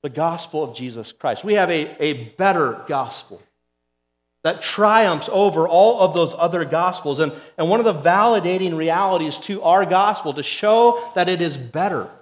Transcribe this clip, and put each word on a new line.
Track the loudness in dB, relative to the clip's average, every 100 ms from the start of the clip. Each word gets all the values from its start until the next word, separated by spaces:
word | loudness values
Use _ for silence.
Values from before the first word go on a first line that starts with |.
the | -10
gospel | -4 -4 -4 -8 -6
of | -6 -8
Jesus | -12 -12 -14
Christ. | -8 -6 -6
We | -2
have | 0 2
a, | -2 -4 -4
a | -4
better | -4 -10 -2 0 2 0 -4 -6
gospel | -6 -6 -10 -14 -20 _ _ _ _ _ _ _ _ _ _
that | -6 -4
triumphs | -8 2 4 6 4 0 -2
over | 2 2 2 2
all | 6 6 6
of | 2
those | 2 0 0
other | -2 -2 -2
gospels. | 0 -2 -2 -6 -2
And, | -2 -4 -18 -4
and | 0
one | 2
of | 2
the | 2 2
validating | 4 4 2 0 -2 -2 -2
realities | -2 0 0 0 -2 -8
to | -8 -2
our | 2 2 4
gospel | 2 2 0 -6
to | -8
show | -8 -4 2 6 6 4 -4 -2
that | -2
it | 0
is | -4 -6
better | -8 -4 -2 -4 -8 -14